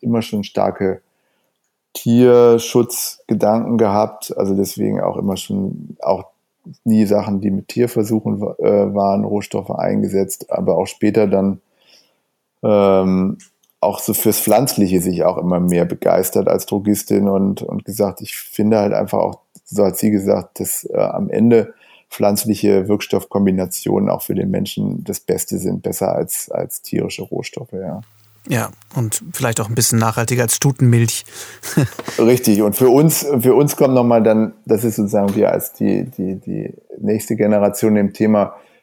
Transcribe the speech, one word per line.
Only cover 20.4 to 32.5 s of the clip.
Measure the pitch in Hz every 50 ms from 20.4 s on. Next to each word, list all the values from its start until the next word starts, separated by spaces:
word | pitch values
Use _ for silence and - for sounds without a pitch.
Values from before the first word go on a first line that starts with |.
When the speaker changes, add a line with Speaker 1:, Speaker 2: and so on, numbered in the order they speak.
| - - _ -
Speaker 1:
dass, | 98 - - - -
äh, | - -
am | - 50 - - - 202 -
Ende | - 104 110 120 117 113 101 - - _ _ _ _ _ _ _
pflanzliche | - - 110 101 104 104 - 110 101 - - 101 98 98 92
Wirkstoffkombinationen | 98 104 98 - - - 98 - - - 101 101 98 92 92 92 87 - - - - 98 98 101 98
auch | - -
für | - - 101
den | 95 98 98
Menschen | - - 98 101 - 104 101 98 95 92 -
das | - 196 -
Beste | - - 92 92 - - -
sind, | - - 95 95 - -
besser | - - - 95 - -
als, | - - - - - - -
als | - - - - - -
tierische | - - - - - - - - 98
Rohstoffe, | - - - - - - - 131 - -
ja. | 92 95 82 82 104 120 - _ _ _ _ _ _ - -
Speaker 2:
Ja, | 147 117 110 - - _ _ _ -
und | 139 117 107 - - - 165
vielleicht | - - 135 120 110 -
auch | 110 104
ein | 117
bisschen | 127 - - 120 113
nachhaltiger | 113 110 110 123 117 113 123 123 120
als | 113 -
Stutenmilch. | - - 143 131 - 135 120 117 117 117 113 - - - - - - - - - - - -
<laughs> | - 165 135 - - - - - - -
Speaker 1:
Richtig, | 117 113 127 120 - 113